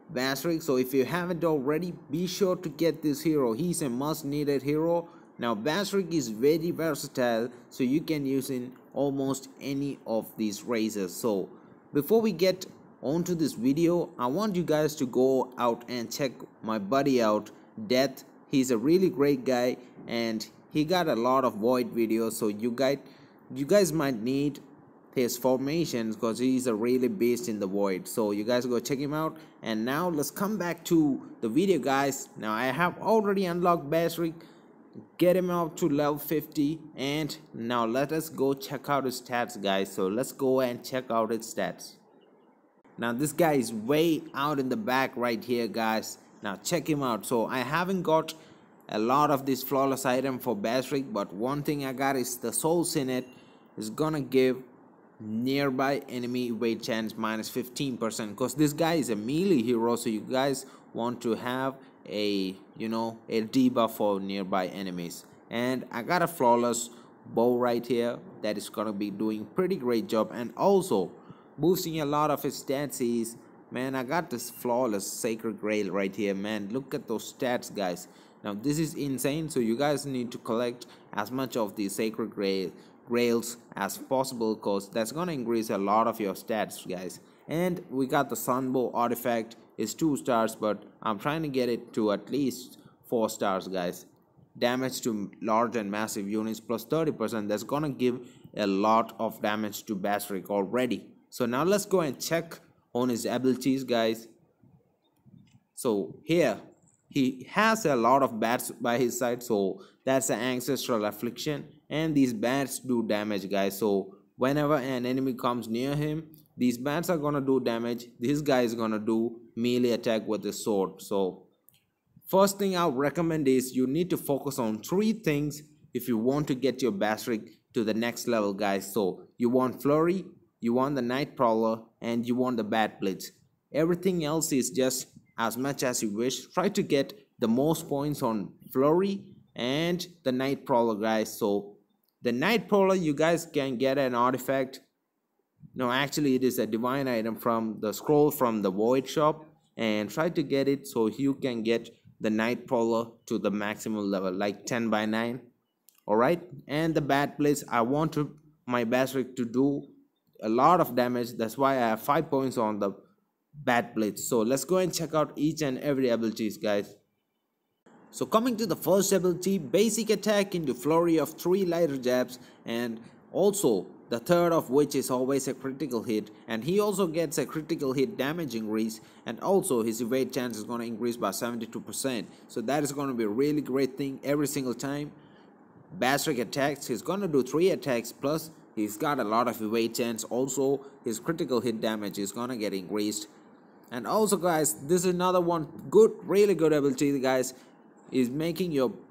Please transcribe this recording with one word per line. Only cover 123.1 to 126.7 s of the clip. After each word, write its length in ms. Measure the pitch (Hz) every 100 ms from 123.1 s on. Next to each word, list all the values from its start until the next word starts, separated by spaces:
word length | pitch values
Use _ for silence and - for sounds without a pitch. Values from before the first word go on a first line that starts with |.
| 143 165 156 135
is 300 | 131 127 127
you 100 | 127
need 220 | 151 180
to 80 | 156
focus 420 | - 135 139 135
on 220 | 113 107
three 320 | - 185 214
things 500 | 220 165 147 147 147 - - -
if 160 | 123 120
you 80 | 110
want 300 | 120 143 147
to 80 |
get 260 | 131 131